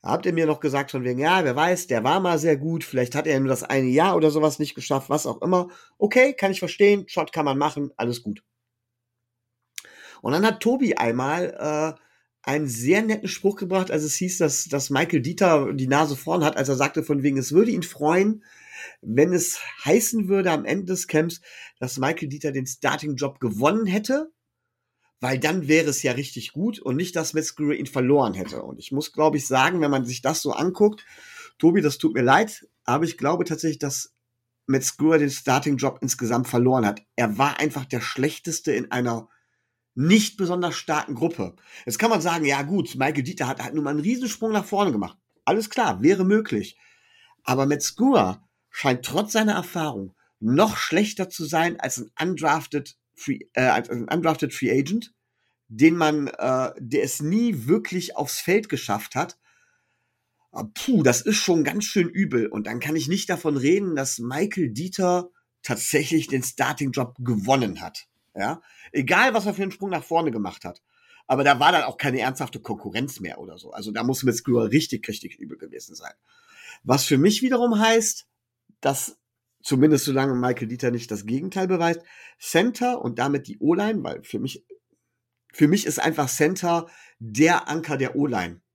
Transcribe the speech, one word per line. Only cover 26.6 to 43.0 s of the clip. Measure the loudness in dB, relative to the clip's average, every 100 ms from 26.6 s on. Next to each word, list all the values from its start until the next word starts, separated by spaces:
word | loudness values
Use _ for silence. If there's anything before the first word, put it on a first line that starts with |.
| -4 -4
und | -4 -4
nicht, | -2
dass | -4 -2
Matt | -4
Skura | -4 -4 -2
ihn | -2 -4
verloren | -2 4 4 2
hätte. | -2 -8 -8
Und | -12 -14
ich | -8
muss, | -6 -6
glaub | 2 2 2
ich, | 0
sagen, | 2 2 2
wenn | 2
man | 0
sich | -2 -4
das | -2 -2
so | -4
anguckt, | -2 -2 4 2 2 -18 -20 -20 -20 -20 _
Tobi, | 4 6
das | 2 2
tut | 0
mir | 2
leid, | 4 4 4 -4 _ _
aber | -2 0
ich | 0 -2
glaube | -2 0
tatsächlich, | -2 -2 -2 -2
dass | -4 -6 -10 _ _ _ _ _ 0
Matt | 0
Skura | 0 0 4 4
den | 4
Starting-Job | -2 0 0 2 0 -2 -2
insgesamt | -6 -4 0 -2 0
verloren | 2 4 4
hat. | 2 -2 _
Er | -2 -2 2
war | 0 0
einfach | -4 -4
der | -6 -6
Schlechteste | -6 -2 -2 -2 -8 -6 -2
in | -2 -2
einer | -2 -2 -4 -8 _ _ _ _ _ _
nicht | -2 4 4 4 -4
besonders | -2 -2 -2
starken | -6 -2 -4 -2
Gruppe. | -2 -4 -2 -8 -8 _ -14 -10
Jetzt | -2
kann | 0
man | 2
sagen, | 0 0
ja | 0 0
gut, | 0 -2 -2
Michael | -2